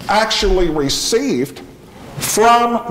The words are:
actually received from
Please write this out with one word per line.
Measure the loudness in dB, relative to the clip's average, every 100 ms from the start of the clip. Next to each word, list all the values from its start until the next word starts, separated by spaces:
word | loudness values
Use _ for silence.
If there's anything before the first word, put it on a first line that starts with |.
| -2
actually | 0 0 0 0 2 2
received | 0 -2 -2 -2 0 0 -2 -2 -6 -18 -20 -20 -20 -16 -10
from | -4 2 4 4 2 -2 -4